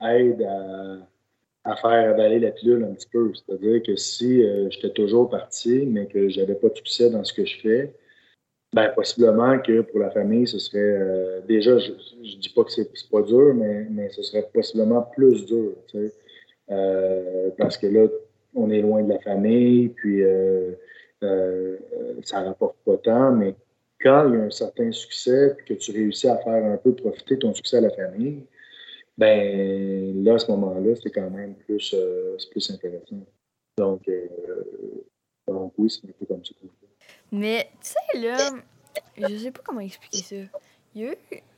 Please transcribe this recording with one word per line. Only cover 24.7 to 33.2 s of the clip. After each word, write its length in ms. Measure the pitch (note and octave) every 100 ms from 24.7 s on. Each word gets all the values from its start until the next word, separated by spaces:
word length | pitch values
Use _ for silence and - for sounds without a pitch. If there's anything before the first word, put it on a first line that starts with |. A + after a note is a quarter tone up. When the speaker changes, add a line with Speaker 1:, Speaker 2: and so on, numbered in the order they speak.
| - A#2
Speaker 1:
succès, 600 | A2 - - B2+ C3 C#3+ C#3
puis 180 | - G#2
que 60 |
tu 100 | -
réussis 380 | G#2+ G#2+ - B2+
à 80 | A#2
faire 260 | A2+ A2+ G#2+
un 60 | G2+
peu 180 | B2+ -
profiter 420 | G#2+ - - C3+
ton 160 | A#2+
succès 240 | - - A#2+
à 40 |
la 80 | G#2+
famille, 560 | - F#2 G2 C3+ C#3+ - _ - - - - _ -
ben, 1040 | A2 G#2+ G2+ G2 G2 G2 G2 F#2+ F#2+ F#2+
là, 120 | G#2 A2+
à 40 |
ce 100 | -
moment-là, 440 | G2+ G2 F#2 G#2+ A#2
c'est 80 | -
quand 180 | G#2 F#2
même 260 | G2 G2+ G2
plus, 380 | - G#2 -
euh, 440 | G2 F2+ F2+ F#2 F#2
c'est 100 | -
plus 220 | G#2+ -
intéressant. 460 | F#2+ F2+ F2 - G2+